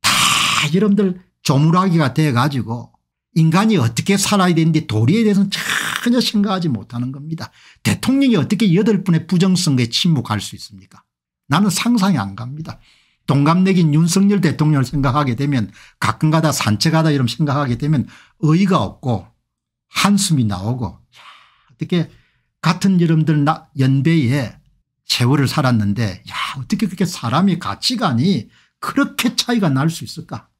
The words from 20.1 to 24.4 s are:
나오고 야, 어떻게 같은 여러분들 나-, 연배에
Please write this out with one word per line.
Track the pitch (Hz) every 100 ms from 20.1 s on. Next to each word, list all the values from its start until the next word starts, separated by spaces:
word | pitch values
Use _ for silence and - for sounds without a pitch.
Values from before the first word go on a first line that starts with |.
| 202 - 151
나오고 | 113 92 101 127 101
야, | - _ - - - _ _ _
어떻게 | _ 160 180 156 - _ _ _ _
같은 | 160 175 196 185
여러분들 | 175 160 156 151
나-, | 143 165 - -
연배에 | 131 135 135 165 120 143